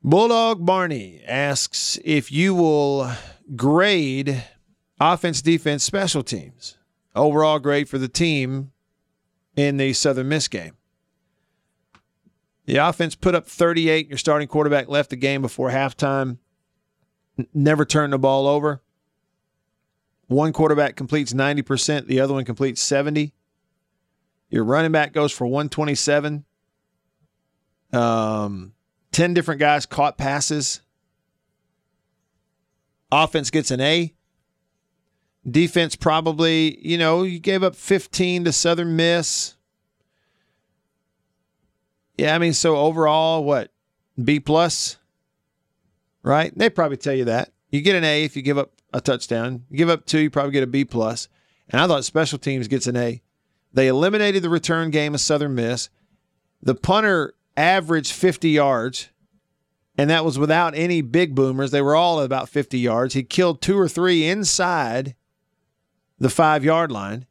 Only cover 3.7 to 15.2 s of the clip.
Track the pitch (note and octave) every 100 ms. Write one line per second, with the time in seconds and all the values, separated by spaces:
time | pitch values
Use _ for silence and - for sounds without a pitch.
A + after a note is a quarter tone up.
3.7 | D#3 G3+ F#3+ C#3+ C3 C#3 C3+ A#2 _ _
4.7 | _ _ _ D#3+ F3 F3 C3 D3 E3 D#3
5.7 | C#3+ - G3 F#3+ D3+ B2 G#2+ C#2 - -
6.7 | _ _ _ _ A2+ D3+ D3+ D#3 D3+ C3+
7.7 | C#3+ C#3+ C#3 C3 - E3+ D3 B2+ C3+ C3+
8.7 | _ _ _ _ _ _ _ _ - C#3+
9.7 | C#3 C3+ B2+ D3+ C3 C3 D3+ - G#2 E2
10.7 | _ _ _ _ _ _ _ _ _ _
11.7 | _ _ _ _ _ _ _ _ _ -
12.7 | C3 D#3+ - E3 - F#3 F3 - - E3+
13.7 | E3 D#3+ D#3+ D3 C3+ E3 D3 D3 D3+ D3+
14.7 | C#3+ B2+ C#3+ C#3+ B2+